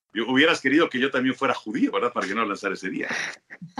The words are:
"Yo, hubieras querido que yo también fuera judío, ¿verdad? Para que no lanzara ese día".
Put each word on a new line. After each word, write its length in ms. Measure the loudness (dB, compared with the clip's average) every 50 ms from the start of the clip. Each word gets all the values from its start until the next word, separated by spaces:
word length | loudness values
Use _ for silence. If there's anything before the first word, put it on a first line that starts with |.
| _ _ -6
"Yo, 120 | -4 -2 2
hubieras 320 | 4 4 6 4 4 2
querido 280 | 2 4 4 4 4 2
que 80 | 2
yo 140 | 0 0 0
también 240 | 0 0 0 0 0
fuera 180 | 0 0 0 0
judío, 380 | -2 -4 -4 -2 0 0 0
¿verdad? 220 | 2 0 0 0 -2
Para 120 | -2 -4
que 80 | -2 -2
no 120 | -2 -2
lanzara 300 | -2 -2 -4 -4 -4 -4
ese 140 | -4 -6 -6
día". 200 | -6 -4 -4 -4 -4 -4 -6 -6 -8 -12 _ -20 -20 -18 -18 -10 -6